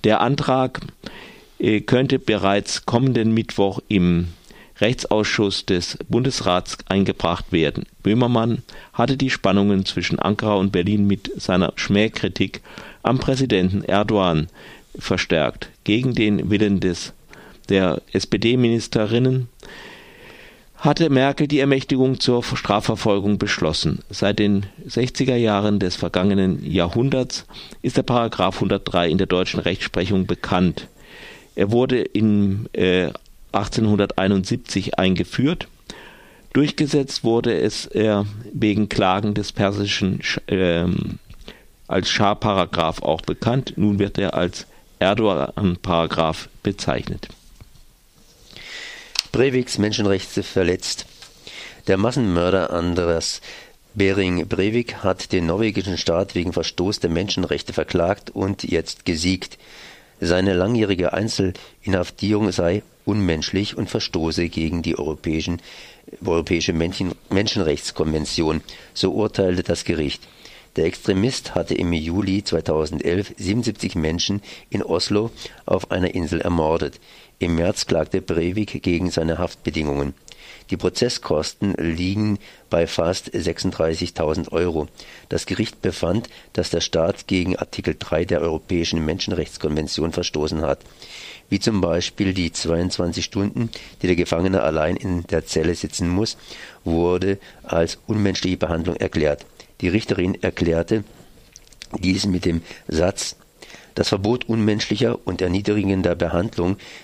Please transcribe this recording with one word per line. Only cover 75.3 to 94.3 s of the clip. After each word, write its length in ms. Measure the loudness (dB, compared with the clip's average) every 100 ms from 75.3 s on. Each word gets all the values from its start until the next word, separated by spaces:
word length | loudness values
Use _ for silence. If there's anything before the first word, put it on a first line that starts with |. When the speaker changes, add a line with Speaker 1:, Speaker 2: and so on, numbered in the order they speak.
| -8 -18 -12 -2
Speaker 2:
auf 240 | -2 0
einer 240 | -2 -2
Insel 260 | -2 -2 -2
ermordet. 600 | 0 2 2 0 -2 -8 -20 -20 -20 _
Im 160 | -2 2
März 300 | 0 -2 -2
klagte 360 | 0 0 -4
Breivik 580 | -2 -2 0 -2 -4 -4
gegen 300 | 0 0 0
seine 280 | 0 -2 -2
Haftbedingungen. 760 | -4 -4 -6 -4 -2 -2 -4 -6 -18 -20 -20 -20 -8
Die 60 | -2
Prozesskosten 1000 | -2 0 -2 -2 -2 -2 -2 -4 -4
liegen 640 | -2 -2 -2 -2 0 0 -2 -6 -20 _
bei 160 | 0 2
fast 440 | 0 0 -2 -4
sechsunddreißigtausend 1200 | -4 -4 -2 -4 0 0 0 -4 -2 -2 -2 -2
Euro. 360 | 0 0 -2 -6 -10 -20 -20 -6
Das 160 | -6
Gericht 380 | -4 -4 -4 -2
befand, 480 | -6 -2 0 -2 -4 -18 -8
dass 180 | -4 -2
der 100 | -2
Staat 460 | 0 0 0 -2 -2
gegen 300 | 0 0 -2
Artikel 400 | -4 -4 -4 -4
drei 260 | -2 -2
der 160 | 0 0
Europäischen 640 | 0 -4 -2 -2 0 -2
Menschenrechtskonvention 1080 | -2 -2 -4 -4 -4 -6 -4 -2 -4 -2 -2
verstoßen 500 | -2 -4 -2 -2 -2
hat. 160 | -2 -2 -6 -20 -20 -18 -18 -20 _
Wie 100 | -2
zum 200 | 0 2
Beispiel 500 | 2 0 -2 -2 0
die 200 | 0 -2
zweiundzwanzig 720 | -2 -2 0 0 -2 -4 -2
Stunden, 440 | -4 -2 -2 -2 -6 -6 -18 -4
die 60 | 0
der 100 | 2
Gefangene 460 | 2